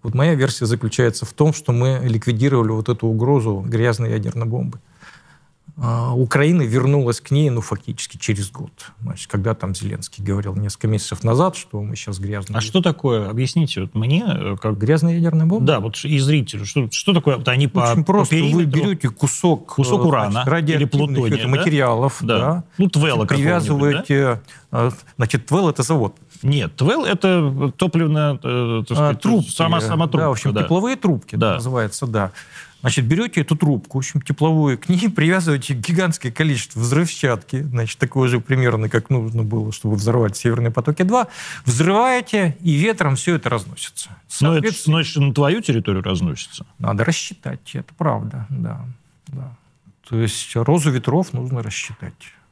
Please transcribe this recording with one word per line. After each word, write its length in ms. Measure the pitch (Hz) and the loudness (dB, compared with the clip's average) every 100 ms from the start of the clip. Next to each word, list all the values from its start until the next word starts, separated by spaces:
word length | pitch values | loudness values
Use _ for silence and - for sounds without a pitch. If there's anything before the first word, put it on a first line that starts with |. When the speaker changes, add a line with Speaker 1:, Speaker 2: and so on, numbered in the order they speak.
Speaker 1:
Вот 120 | 120 | -4
моя 200 | 117 151 | 0 2
версия 320 | 156 131 - 113 | 4 2 0 -2
заключается 580 | 110 113 - 120 - 110 | 0 -2 2 2 0 -10
в 60 | |
том, 200 | - 151 | 2 2
что 200 | 151 - | 2 0
мы 280 | 120 127 131 | 0 2 0
ликвидировали 680 | 127 110 120 113 135 135 110 | 0 0 0 2 4 4 2
вот 180 | 110 107 | 0 -2
эту 180 | 120 113 | -2 0
угрозу 560 | 110 123 143 110 98 113 | 0 2 2 2 -2 -2
грязной 440 | 113 120 110 117 | 0 0 0 -2
ядерной 360 | 110 107 117 113 | -2 -2 -4 -4
бомбы. 340 | 120 120 120 _ _ - - _ - _ _ - - | -2 -4 -8 _ _ -20 -20 _ -20 _ _ -20 -6
А, 300 | 120 117 120 | -4 -2 0
Украина 480 | 123 123 135 147 175 | 2 2 4 4 4
вернулась 580 | 123 120 131 143 123 117 | 4 2 4 2 2 -2
к 100 | - | 0
ней, 180 | 135 151 | 2 2
ну, 120 | 120 | 0
фактически 560 | 101 101 - - - - | -4 -6 -6 -10 -10 -10
через 320 | - 101 98 | -4 -4 -4
год. 200 | - - _ - - | -10 -14 _ -20 -12
Значит, 300 | 117 104 - | -10 -10 -6
когда 240 | 104 98 | -4 -2
там 200 | 110 95 | -2 -4
Зеленский 480 | 92 101 101 - - | -6 -6 -8 -10 -8
говорил 320 | 101 98 101 98 | -4 -2 -2 -4
несколько 320 | 104 - 110 | -4 -4 -2
месяцев 340 | 107 - 87 | -2 -4 -4
назад, 320 | 113 120 180 180 | 2 4 2 0
что 240 | - 107 | -10 -8
мы 160 | 104 107 | -8 -8
щас 220 | - 95 | -8 -8
грязные 400 | 98 104 92 110 | -6 -6 -4 -4
Speaker 2:
А 20 | |
что 220 | 107 185 | 0 0
такое? 480 | 180 156 139 113 98 | 0 0 0 0 -2
Объясните 520 | 113 127 - 156 - | -2 -2 0 0 -2
вот 120 | 92 | -4
мне, 300 | 107 113 160 226 | -4 0 2 2
э, 300 | - 98 98 | -2 -2 -4
как 160 | 110 101 | -2 -2
Speaker 1:
Грязная 380 | 113 156 170 | 2 2 2
ядерная 320 | 170 170 160 160 | 2 2 2 2
бомба? 180 | 208 131 | 2 2
Speaker 2:
Да, 140 | 135 | 2
вот 160 | 107 104 | 0 -6
ш-, 120 | 147 | -2
и 100 | 147 | 2
зрителю. 480 | 135 151 110 104 98 | 2 2 0 -6 -4
Что, 220 | - 117 | -2 -2
что 240 | - - | -2 0
такое? 220 | 175 147 131 | 2 2 0
Вот 100 | 117 | 0
они 180 | 127 139 | 2 2
по, 120 | - | 2
Speaker 1:
Очень 240 | 120 117 | 2 2
Speaker 2:
по 80 | 156 | 4
Speaker 1:
просто. 220 | 196 139 | 2 4
Вы 60 | 160 | 2
Speaker 2:
периметру 380 | 147 160 160 139 | 2 2 2 2
Speaker 1:
берете 260 | 196 180 123 | 0 0 -2
кусок, 640 | 110 147 - 180 156 - | -2 -2 0 2 0 -2
Speaker 2:
Кусок 300 | - 131 196 | -2 0 2
Speaker 1:
э, 40 | 165 | 4
Speaker 2:
урана 220 | 135 104 | 2 2
Speaker 1:
значит, 160 | 104 123 | 0 2
Speaker 2:
или 60 | |
Speaker 1:
радиоактивных 360 | 165 156 156 143 | 2 2 0 2
Speaker 2:
плутония, 440 | 139 147 135 120 107 | 0 0 0 0 0
Speaker 1:
это 60 | |
Speaker 2:
да? 40 | 113 | 0
Speaker 1:
материалов, 680 | 139 175 151 127 117 135 - | 2 2 2 2 2 0 -2
Speaker 2:
Да. 180 | 113 110 | 0 0
Speaker 1:
да. 260 | 127 170 - - | 2 -2 -6 0
Speaker 2:
Ну, 120 | 190 | 2
твэла 340 | 151 156 120 107 | 2 2 2 0
Speaker 1:
Значит, 20 | |
Speaker 2:
какого-нибудь, 640 | 139 143 175 151 143 143 | 2 2 2 0 2 2
да? 100 | 143 | 0
Speaker 1:
привязываете, 400 | - 139 135 113 - - _ | 2 2 2 0 -6 -20 _
э, 180 | 120 120 - - - | 0 0 -2 -14 -4
значит, 300 | 117 127 - | -2 -2 0
твэл 220 | 160 180 | 2 2
это 120 | - | 0
завод. 340 | 123 160 104 - - - | 0 0 0 -6 -20 -6
Speaker 2:
Нет, 340 | 127 143 87 - | -2 0 -2 0
твэл 280 | 135 277 | 2 2
это, 460 | 269 190 190 180 147 135 139 - | 0 2 2 2 2 0 -2 0
э, 0 | |
так 100 | 185 | 0
Speaker 1:
А, 960 | 165 165 151 147 135 127 123 117 113 | 2 2 2 0 0 -2 -2 0 -2
Speaker 2:
сказать, 360 | 110 123 147 123 | -2 2 2 2
Speaker 1:
трубки, 280 | - 226 - | 2 2 0
Speaker 2:
сама, 300 | - 165 165 | 0 2 2
Speaker 1:
да, 60 | - | 0
Speaker 2:
сама 220 | 165 165 | 0 0
трубка, 200 | 156 156 | 2 0
Speaker 1:
в 40 | |
общем, 200 | 120 143 | 0 -2
Speaker 2:
да. 120 | 104 | -2
Speaker 1:
тепловые 320 | 98 175 226 262 | 0 0 0 -2
трубки 400 | 202 143 - 113 | 0 0 -2 0
Speaker 2:
Да. 180 | 110 | 0
Speaker 1:
называется, 520 | 92 120 127 107 - 127 | 0 -2 -2 -2 -4 -4
да. 260 | 110 95 - - - - _ | -2 -2 -6 -20 -20 -20 _
Значит, 240 | 127 - | -2 0
берете 380 | 117 160 233 - | 2 2 0 0
эту 140 | 143 151 | 0 0
трубку, 420 | 151 131 - 135 | 2 0 -2 -6
в 20 | |
общем, 220 | 131 151 | -4 -6
тепловую, 560 | - 143 156 160 147 131 | -4 0 2 4 2 0
к 100 | - | 0
ней 220 | 180 214 | 2 2
привязываете 640 | 175 156 185 165 143 - | 2 2 2 2 0 -2
гигантское 580 | 131 107 175 185 160 127 | -4 0 0 0 -2 -6
количество 480 | 113 156 127 - - | -2 0 0 -4 -4
взрывчатки, 800 | 117 139 170 - 139 110 - 131 | 0 2 0 0 0 -2 -4 -6
значит, 380 | 143 123 113 - | -4 -4 -4 -4
такое 280 | 131 131 127 | -4 0 2
же 100 | 120 | 0
примерно, 480 | 113 131 123 110 110 | 0 0 2 0 0
как 220 | 117 113 | -2 0
нужно 320 | 131 113 113 | -2 0 -2
было, 280 | 110 113 110 | -2 -2 -4
чтобы 260 | 107 110 107 | -4 -2 0
взорвать 420 | 101 120 110 95 | 2 2 0 0
«Северные 320 | 117 110 117 | -2 0 0
потоки-два», 580 | 113 120 151 185 240 226 - - - - | -2 -2 0 2 2 0 -6 -14 -6 -4
взрываете, 920 | 120 160 202 254 254 247 214 180 143 | 0 2 4 4 2 0 0 0 0
и 100 | 175 147 | 0 2
ветром 400 | 202 220 151 131 | 2 0 0 0
все 180 | - | 0
это 160 | 170 - | 0 0
разносится. 580 | 117 92 - - - - | -4 -4 -14 -14 -12 -16
Speaker 2:
Но 80 | - | -18
это 120 | _ | _
ж, 80 | - 147 165 | 0 2 2
Speaker 1:
Соответственно, 340 | 214 196 - 160 | 0 -2 0 0
Speaker 2:
значит, 200 | 156 151 | 0 0
на 160 | 139 | 0
твою 260 | 131 143 202 | 2 2 2
территорию 420 | 226 117 104 95 | 0 -2 0 -2
разносится. 600 | 101 92 87 69 - - - _ | 0 -2 -2 -4 -12 -16 -20 _
Speaker 1:
Надо 260 | 110 104 | -4 0
рассчитать, 560 | 117 165 - - 131 131 - | 0 0 -4 -12 -12 -12 -10
это 180 | 131 - - | -12 -12 -4
правда, 480 | 156 113 110 127 107 | -2 -2 -6 -10 -8
да, 320 | 131 113 113 123 123 _ _ - | -6 -6 -8 -12 -16 _ _ -16
да. 260 | 135 131 120 _ _ _ _ - | -14 -14 -16 _ _ _ _ -6
То 100 | 117 | -2
есть 380 | 113 - - 117 | -2 -4 -6 -2
розу 340 | 117 170 147 | 2 2 2
ветров 440 | 127 - 147 180 | 0 0 0 0
нужно 280 | 123 127 127 | -4 -4 -6
рассчитать. 720 | 110 - - 110 - - - _ _ | -6 -8 -10 -12 -16 -16 -20 _ _